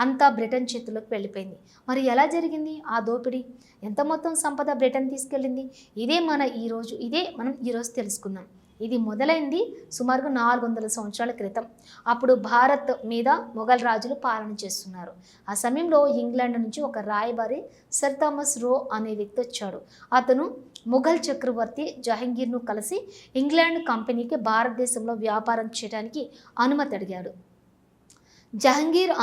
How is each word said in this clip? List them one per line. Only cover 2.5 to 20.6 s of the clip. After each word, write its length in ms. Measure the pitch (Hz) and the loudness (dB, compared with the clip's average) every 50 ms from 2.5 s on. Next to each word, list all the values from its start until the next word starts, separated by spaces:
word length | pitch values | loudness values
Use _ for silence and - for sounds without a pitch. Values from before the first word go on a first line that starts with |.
| 320 311 302 311 311 311 - - 226 | -2 -4 -4 -6 -8 -10 -6 -2 -2
ఆ 60 | 233 208 220 | -2 0 0
దోపిడీ? 340 | 233 247 240 254 247 254 254 - - - - _ _ _ 202 208 | -2 -2 -2 -4 -4 -4 -8 -10 -18 -20 -20 _ _ _ -10 -6
ఎంత 120 | 202 285 285 302 | -2 0 0 0
మొత్తం 240 | 320 311 - 339 320 302 - | 0 0 -2 -2 -2 0 -2
సంపద 340 | 302 285 269 285 294 285 233 | -2 -2 0 0 0 2 2
బ్రిటన్ 280 | 262 254 262 269 269 254 269 | 2 2 2 0 -2 -2 -4
తీసుకెళ్ళింది? 520 | 269 - - 285 262 262 262 254 262 269 262 - - - _ _ 208 233 | -6 -6 -4 -4 -2 -2 -2 -4 -4 -8 -10 -14 -20 -20 _ _ -4 0
ఇదే 160 | 240 311 349 339 320 | 2 2 2 2 2
మన 180 | 302 285 277 254 240 226 | 0 0 0 0 -2 -4
ఈరోజు, 320 | 226 233 226 226 226 226 - - 247 233 | -6 -4 -6 -6 -8 -10 -10 -8 -6 -2
ఇదే 160 | 254 330 359 - - - | -2 -2 -2 -2 -6 -6
మనం 120 | 233 262 269 - 247 247 | -6 -6 -4 -4 -4 -4
ఈరోజు 220 | 233 233 233 233 - 254 | -4 -4 -6 -6 -6 -6
తెలుసుకుందాం. 480 | 220 202 196 - - 202 190 185 185 - - - _ _ _ _ 220 | -6 -6 -8 -8 -8 -10 -10 -10 -12 -18 -20 -20 _ _ _ _ -6
ఇది 100 | 226 254 240 226 | -2 0 0 0
మొదలైంది 540 | 214 214 208 269 302 330 320 294 277 294 349 466 - - - - - - | 0 0 0 2 2 2 2 0 -2 0 -2 -2 -2 -4 -14 -16 -14 -8
సుమారుగా 360 | - 254 254 254 262 269 302 269 240 | -4 0 2 2 2 0 0 0 2
నాలుగు 240 | 233 240 247 247 233 | 2 2 2 2 0
వందల 220 | 233 226 220 214 214 - | -2 -2 -2 -4 -4 -4
సంవత్సరాల 360 | 233 214 208 202 - 233 240 247 - | -4 -6 -8 -4 -4 -4 -4 -2 -4
క్రితం. 260 | 254 240 - 233 226 - - - - - - - - 233 | -6 -4 -4 -6 -6 -6 -16 -20 -20 -20 -20 -6 0 0
అప్పుడు 220 | 240 233 262 247 254 247 202 220 | 0 2 6 6 6 6 4 2
భారత్ 400 | 233 240 254 269 285 277 - - 247 - 220 220 | 4 6 6 6 6 4 2 -2 -4 -2 -4 -4
మీద 180 | 233 233 233 262 302 277 - - - | -4 0 4 4 4 2 0 -8 -8
మొఘల్ 260 | 220 220 226 247 240 233 | -4 4 4 4 6 6
రాజులు 300 | 240 220 220 214 240 277 277 - | 2 0 0 0 -4 -6 -2 0
పాలన 280 | 254 226 220 214 214 208 202 | -2 -2 -2 -4 -8 -10 -10
చేస్తున్నారు. 500 | 208 190 180 - - 190 185 180 175 - - - - - - - _ - | -8 -8 -8 -10 -10 -12 -14 -14 -14 -14 -16 -20 -20 -20 -20 -18 _ -8
ఆ 20 | 208 208 | -6 -2
సమయంలో 360 | - 240 254 302 339 339 320 294 285 277 233 240 | -2 0 0 0 2 4 6 6 6 6 4 0
ఇంగ్లాండ్ 340 | 233 240 240 254 247 240 233 233 226 | -2 0 0 0 0 0 0 -2 -2
నుంచి 160 | 220 - - 294 254 | -4 -4 -6 -6 -4
ఒక 120 | 233 220 196 208 | -4 -6 -4 -2
రాయబారి 500 | 208 208 220 240 233 226 226 214 262 320 453 - - - _ _ - - | -2 0 0 -2 -2 -2 -2 -2 -4 -6 -6 -12 -18 -20 _ _ -4 0
సర్ 160 | - 277 277 277 | 0 0 2 2
థామస్ 320 | 311 302 294 285 294 285 - 233 233 | 2 2 2 0 -2 -2 -2 -2 2
రో 100 | 247 254 269 - - 220 | 2 2 2 2 -2 -4
అనే 160 | 220 220 220 214 208 | -4 -2 -4 -4 -4
వ్యక్తి 200 | 208 208 - 254 240 | -6 -4 -4 -4 -4
వచ్చాడు. 360 | 240 - - 220 190 180 - - - - - - _ 240 254 | -4 -6 -6 -6 -6 -8 -10 -14 -18 -20 -20 -6 _ 2 4
అతను 260 | 247 262 254 262 320 - - - | 6 6 4 4 4 -2 -4 -12